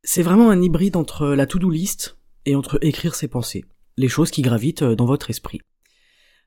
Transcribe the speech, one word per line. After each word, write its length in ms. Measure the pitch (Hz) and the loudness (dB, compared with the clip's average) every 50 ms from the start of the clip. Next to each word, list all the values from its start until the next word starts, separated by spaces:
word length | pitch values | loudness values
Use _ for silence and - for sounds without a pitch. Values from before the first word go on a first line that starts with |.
C'est 200 | - - - 180 | -8 -4 -2 0
vraiment 280 | 165 175 185 220 233 220 | 2 4 6 6 6 6
un 100 | 196 175 | 6 4
hybride 360 | 180 180 160 160 190 202 - | 2 2 2 2 0 0 0
entre 320 | 170 147 - - - 151 143 | -2 -4 -4 -4 -4 -2 0
la 180 | 143 139 139 | 2 2 0
to-do 240 | - - 180 185 185 | 0 0 0 0 0
list 480 | 156 160 190 - - - - - - - _ _ _ _ - | 0 -2 -2 -4 -6 -8 -12 -14 -14 -20 _ _ _ _ -4
et 120 | 139 139 | -2 -2
entre 280 | 139 - - - - 170 | -2 -2 -2 -2 0 0
écrire 300 | 151 - - - 170 - | 0 0 -2 -4 -6 -4
ses 140 | - 151 - | -6 -6 -6
pensées, 360 | - 123 113 - - - - - _ _ _ _ _ | -6 -6 -6 -6 -8 -10 -12 -14 _ _ _ _ _
les 120 | 135 131 123 | -2 -2 0
choses 240 | - 156 151 - | 2 0 0 0
qui 100 | - 151 | 0 0
gravitent, 400 | 131 131 120 107 117 160 - - | 0 0 0 0 -2 -2 -2 0
euh, 140 | 151 120 113 | 0 0 2
dans 100 | 110 120 | 2 2
votre 240 | 120 143 - - - | 2 0 -2 -4 -6
esprit. 300 | 110 - - - - - - _ _ _ _ _ _ _ _ _ _ _ _ _ _ _ _ | -10 -10 -10 -14 -14 -14 -16 _ _ _ _ _ _ _ _ _ _ _ _ _ _ _ _